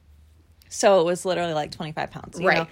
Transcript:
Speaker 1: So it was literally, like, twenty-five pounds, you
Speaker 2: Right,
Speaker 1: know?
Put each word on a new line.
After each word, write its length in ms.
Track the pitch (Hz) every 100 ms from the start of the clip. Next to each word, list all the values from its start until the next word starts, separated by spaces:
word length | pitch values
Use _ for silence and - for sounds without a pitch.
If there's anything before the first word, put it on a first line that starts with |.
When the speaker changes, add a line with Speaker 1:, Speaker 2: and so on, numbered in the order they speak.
| _ _ _ _ _ _ -
Speaker 1:
So 320 | - 214 190
it 20 |
was 200 | 165 175 190
literally, 280 | 175 170
like, 180 | 151 151
twenty-five 380 | - 156 156 139
pounds, 280 | - - 180
you 80 | 170
Speaker 2:
Right, 100 | 160
Speaker 1:
know? 80 | 165